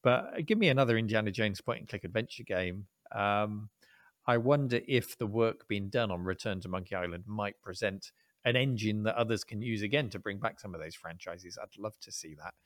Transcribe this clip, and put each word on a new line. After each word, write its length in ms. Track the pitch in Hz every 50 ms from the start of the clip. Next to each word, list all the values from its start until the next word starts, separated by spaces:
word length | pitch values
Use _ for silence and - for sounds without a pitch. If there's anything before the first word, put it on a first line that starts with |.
| -
But, 300 | 127 123 127 - - -
uh, 40 | - 160
give 140 | - 220 214
me 100 | 208 165
another 280 | 135 135 135 117 117 113
Indiana 320 | 113 107 107 110 107 104
Jones 300 | 92 107 110 104 98 -
point-and-click 420 | - - 120 - 107 - - - -
adventure 400 | 90 92 113 117 - - - 117
game. 440 | - 98 90 92 90 87 101 98 - _ _ _ -
Um, 600 | - 104 101 101 101 104 107 107 107 104 107 104 _ _ - _ - - _ - _ _ _
I 120 | - 120
wonder 440 | 117 113 131 143 147 139 127 120 117 -
if 300 | - 139 120 110 - -
the 80 | - 120
work 420 | 104 104 113 113 113 - - -
being 220 | _ 104 101 98 98
done 220 | - 123 117 107
on 120 | 90 87 87
Return 380 | 92 92 - - 110 98 95
to 80 | 90 90
Monkey 240 | 90 95 92 - 98
Island 320 | 92 87 87 85 87 90
might 340 | 101 104 107 101 101 101 _
present 500 | _ 101 90 - 113 101 95 98 - - _ _ _ _ _ _ _
an 100 | 123 120
engine 480 | 127 131 139 127 107 107 110 107 107 104
that 120 | 110 110
others 280 | 117 117 110 117 101 -
can 180 | - 117 104
use 200 | 113 123 113 104
again 280 | 104 101 117 147 147 107
to 80 | - 104
bring 180 | - 107 101 98
back 200 | 117 113 - -
some 160 | - 101 87
of 60 | 82
those 120 | 80 80 78
franchises. 640 | - - 82 85 92 - 90 85 87 92 87 85
I'd 200 | - - - -
love 220 | - 101 107 - _
to 100 | - -
see 240 | - - - 80 78
that. 180 | 73 78 - - _ _